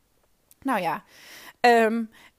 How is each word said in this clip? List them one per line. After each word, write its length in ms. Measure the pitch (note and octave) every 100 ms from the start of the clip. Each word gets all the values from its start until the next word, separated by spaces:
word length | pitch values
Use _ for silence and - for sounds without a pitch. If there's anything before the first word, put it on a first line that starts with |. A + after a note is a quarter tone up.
| _ _ _ _ _ _
Nou 180 | C#4 A3+
ja, 240 | E3+ D#3 - - - - - _
ehm, 440 | B3 A#3 A3 A3+ A3 - -